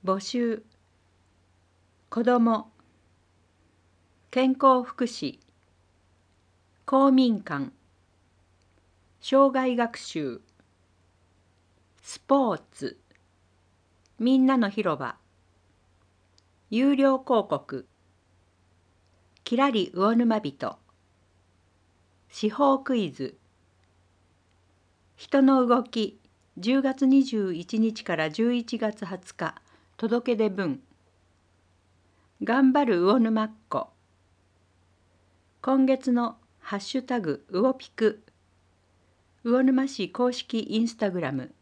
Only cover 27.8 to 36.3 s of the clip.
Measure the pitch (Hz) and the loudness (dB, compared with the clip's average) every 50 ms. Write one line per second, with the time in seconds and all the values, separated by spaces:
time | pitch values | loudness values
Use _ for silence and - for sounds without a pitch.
27.8 | 220 226 214 - - - 180 160 156 156 156 - 226 240 247 240 233 - - 226 | 0 0 -2 -6 -6 -6 -2 -2 -2 -4 -2 0 0 0 0 -2 -4 -6 -6 -4
28.8 | 226 214 208 - 214 175 196 214 - - - - 175 156 - - _ _ _ _ | -4 -6 -6 -6 -12 -12 -12 -12 -14 -18 -12 -10 -10 -10 -10 -12 _ _ _ _
29.8 | _ _ _ - - 220 226 240 240 - 240 214 220 214 190 190 196 160 135 - | _ _ _ -8 -4 -2 -2 -2 0 -2 0 0 0 -2 0 -2 -4 -4 -4 -6
30.8 | _ _ _ _ _ _ _ _ _ _ _ _ _ _ _ _ _ _ _ _ | _ _ _ _ _ _ _ _ _ _ _ _ _ _ _ _ _ _ _ _
31.8 | _ _ _ _ _ _ _ _ _ _ _ _ 202 202 233 262 269 262 262 294 | _ _ _ _ _ _ _ _ _ _ _ _ -4 -2 2 4 4 4 4 4
32.8 | 285 240 202 175 175 190 214 262 226 220 220 220 220 220 220 _ _ _ - 135 | 2 2 2 2 4 4 4 4 2 2 0 -2 -2 -4 -6 _ _ _ -6 -6
33.8 | - - _ _ _ _ _ _ _ _ _ _ _ _ _ _ _ _ _ _ | -6 -8 _ _ _ _ _ _ _ _ _ _ _ _ _ _ _ _ _ _
34.8 | _ _ _ _ _ _ _ _ _ _ _ _ _ _ _ _ - - 262 269 | _ _ _ _ _ _ _ _ _ _ _ _ _ _ _ _ -4 0 2 2
35.8 | 262 262 269 262 262 262 247 240 240 233 | 4 2 2 0 0 0 0 0 0 -2